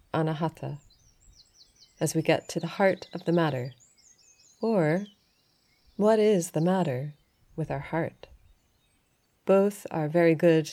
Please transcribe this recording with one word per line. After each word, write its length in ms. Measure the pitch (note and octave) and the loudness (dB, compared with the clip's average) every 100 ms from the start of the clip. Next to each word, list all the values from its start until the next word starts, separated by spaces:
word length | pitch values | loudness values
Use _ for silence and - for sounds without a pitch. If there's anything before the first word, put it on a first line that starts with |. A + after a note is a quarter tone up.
| _ | _
Anahata, 640 | D#3 D#3 D#3 E3 - C3+ D3 _ _ _ _ - - _ _ - _ - _ | -2 -2 -2 -6 -6 -12 -12 _ _ _ _ -20 -20 _ _ -20 _ -20 _
as 160 | D#3 D#3+ | -4 -2
we 60 | |
get 260 | D#3 D#3 - | 0 -2 -2
to 120 | E3+ | -8
the 60 | E3 - | -8 0
heart 300 | G3 - - | 0 0 -8
of 120 | F3+ - | -8 -2
the 80 | |
matter. 400 | E3+ D#3+ C3 C3 - _ _ _ _ _ _ _ _ | 0 0 -2 -8 -12 _ _ _ _ _ _ _ _
Or, 460 | A3+ G#3+ D3+ F3 G#3 _ _ _ _ _ _ _ _ - | -2 2 2 0 -4 _ _ _ _ _ _ _ _ -2
what 220 | G#3+ A3 | 2 4
is 320 | G#3+ G3 E3 | 4 2 0
the 100 | D#3 | -2
matter 540 | E3+ F#3 D#3 B2+ D3 - _ _ _ - | 0 0 0 -4 -6 -12 _ _ _ -10
with 120 | D#3 | -6
our 100 | C#3 | -6
heart? 480 | - D#3+ D#3 - - - _ _ _ _ _ _ _ _ _ _ - | -4 -4 -4 -10 -20 -20 _ _ _ _ _ _ _ _ _ _ 2
Both 400 | G3 G3+ G3+ - | 2 2 -4 -8
are 160 | D#3+ D3+ | -6 -2
very 280 | E3+ E3+ D#3 | 2 4 4
good 280 | F3 D#3+ D#3 | 4 4 0